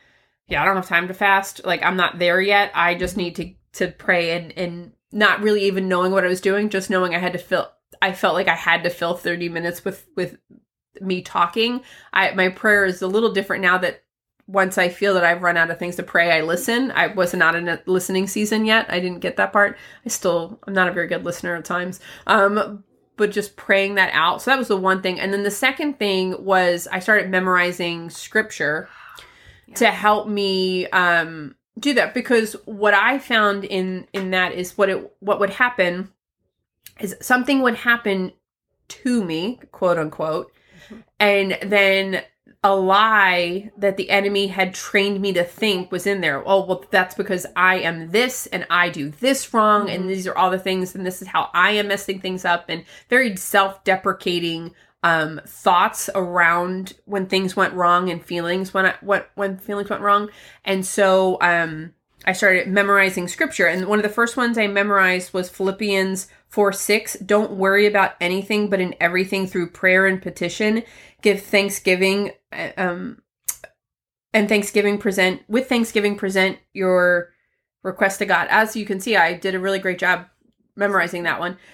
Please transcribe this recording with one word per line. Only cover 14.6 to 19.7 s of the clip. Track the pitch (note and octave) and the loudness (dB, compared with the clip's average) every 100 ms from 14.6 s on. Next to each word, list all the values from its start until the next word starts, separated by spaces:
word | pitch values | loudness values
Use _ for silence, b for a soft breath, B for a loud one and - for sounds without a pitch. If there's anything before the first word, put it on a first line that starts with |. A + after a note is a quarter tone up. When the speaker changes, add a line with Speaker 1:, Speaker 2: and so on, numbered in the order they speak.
| F#3+ F#3+ | 0 2
Speaker 1:
I | F3+ | 0
feel | F3+ G3+ | 0 0
that | F#3 | 2
I've | E3+ F3 | 2 2
run | F3 E3+ | 0 2
out | E3 | 0
of | E3+ | -2
things | F3 F3+ | -6 -8
to | |
pray, | F3+ F3 E3+ | -2 0 2
I | D#3+ | 2
listen. | D#3+ F3 A#3 A#3+ C4+ | 0 -2 0 0 0
I | - F#3+ | 0 0
was | G3+ F3+ F3+ | 0 0 2
not | E3 | 2
in | E3+ F3 | 2 -2
a | E3 - | -4 -2
listening | F#3 F3+ F#3+ G3 | -2 0 -2 -2
season | G#3+ G#3 A3 A3 | -2 -2 0 2
yet. | A3 - | 2 0
I | F3 | -4
didn't | F3+ F3+ | -4 -6
get | F3+ - | -4 -2
that | G3 | 0
part. | G#3 G3+ | 2 0